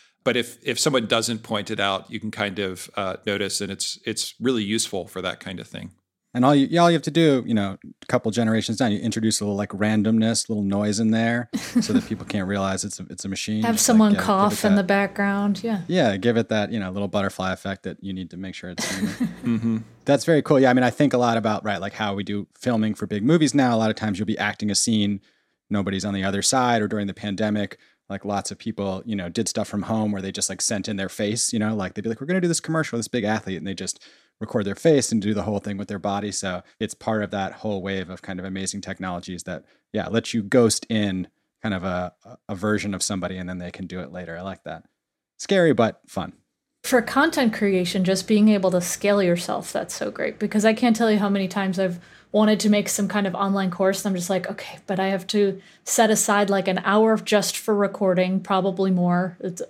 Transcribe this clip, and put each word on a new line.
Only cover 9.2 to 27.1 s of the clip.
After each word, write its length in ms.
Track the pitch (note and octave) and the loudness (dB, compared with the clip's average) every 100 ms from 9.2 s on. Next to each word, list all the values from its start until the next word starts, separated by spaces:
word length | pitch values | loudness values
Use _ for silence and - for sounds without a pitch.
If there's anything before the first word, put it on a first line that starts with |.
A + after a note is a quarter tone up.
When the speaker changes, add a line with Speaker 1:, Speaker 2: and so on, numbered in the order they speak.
| A2 G#2 | 0 0
Speaker 2:
a 40 | |
little, 120 | G#2 G2+ | 0 -2
like, 140 | G#2 | -4
randomness, 800 | G2 G#2+ A2 G#2 A2+ A2 A#2 - | -2 2 2 4 4 4 0 -2
little 120 | G#2+ | -2
noise 380 | G2 G2+ G#2 G#2 | 0 0 0 2
in 120 | A2 | 2
there 360 | A2 A2+ A#2 A#2+ - - A#3+ | 2 2 0 -4 -8 -2 0
so 140 | A3 | 2
that 120 | A3+ - | 0 0
people 200 | A2 - | -6 -4
can't 200 | G#2 F#2 | -4 -2
realize 380 | G2+ F#2+ F#2+ | 0 0 -2
it's 160 | G#2 - | -6 -10
a, 60 | F#2 | -12
it's 160 | - | -10
a 40 | G2 | -8
machine. 340 | F#2 - G#2+ | -6 -4 -2
Speaker 3:
Have 140 | A#3 A3 | 0 2
Speaker 2:
Just, 120 | - | 6
like, 60 | |
Speaker 3:
someone 180 | A3+ G#3+ | 6 6
Speaker 2:
give 60 | G3+ | 4
it, 40 | |
give 20 | |
it 20 | G3 | 4
Speaker 3:
cough 380 | F#3+ G3+ G3+ G#3 | 4 4 2 4
in 80 | |
Speaker 2:
that 80 | G3+ | 4
Speaker 3:
the 40 | F#3+ | 4
background, 800 | G3 G3 G3+ G3+ G3+ G3+ G3+ | 2 2 0 0 0 0 0
yeah. 160 | A#3 G#3 D#3 | -2 -4 0
Speaker 2:
Yeah, 320 | F3+ B2 G2 | 2 4 4
give 180 | A#2+ A#2 | 2 2
it 140 | A2+ | 2
that, 200 | A2 G2+ | 0 0
you 80 | A2+ | -2
know, 120 | F#2+ | -4
little 180 | F#2+ G2+ | -4 -2
butterfly 440 | G#2 G2 - F#2 | 0 -2 -2 -4
effect 320 | F2+ G2 G2 | -4 -6 -8
that 120 | F#2+ E2+ | -8 -10
you 80 | G2 | -8
need 160 | F#2 F2 | -8 -10
to 60 | F2 | -10
make 180 | F#2+ | -12
sure 160 | F#2 F2+ | -12 -12
it's 200 | F2+ - | -8 -6
human. 200 | F#2+ G#3+ | -4 -4
Speaker 3:
<laughs> 300 | - G3+ - | -4 -6 -4
Speaker 1:
Mm-hmm. 340 | A#2 A2+ A2+ A2 - - | -2 0 0 -2 -4 -6
Speaker 2:
That's 220 | - C#3 - | 2 2 4
very 160 | D#3 | 2
cool. 180 | - C#3+ | 4 6
Yeah, 80 | C3 | 6
I 60 | |
mean, 100 | B2+ | 6
I 60 | B2 | 4
think 240 | - C#3+ | 4 2
a 40 | B2 | 4
lot 200 | A#2+ A2+ | 2 2
about, 260 | A2 G#2+ | 0 -2
right, 160 | G#2+ G2 | -2 -4
like, 140 | G2+ | -6
how 180 | - G#2+ | -4 -4
we 100 | G2 | -4
do 220 | G2 G2+ - _ | -4 -6 -8 _
filming 360 | B2+ A#2 G#2+ | -2 0 0
for 120 | G#2 G#2 | -2 -4
big 160 | G#2 | 0
movies 320 | A2+ E3 D3 | 4 4 4
now. 200 | C#3+ B2+ | 4 2
A 40 | A2+ | 2
lot 100 | A2 | 2
of 80 | A2 | 0
times 220 | A2 F#2+ | -2 -2
you'll 80 | G#2+ | -2
be 120 | G#2+ | -2
acting 320 | G#2 G#2 G#2+ | -2 -2 -2
a 40 | |
scene, 480 | G2 - A2 G2+ G2 - _ _ _ - | 0 2 2 0 -2 -8 _ _ _ -6
nobody's 340 | G#2 G2 G2 | -4 -2 -4
on 80 | G2+ | -4
the 120 | G2 | -2
other 180 | F#2+ G2 | -2 0
side, 400 | G2 C3+ B2 A#2 | 0 2 2 2
or 60 | G#2 | 0
during 180 | A2 | -2
the 80 | G2+ | -6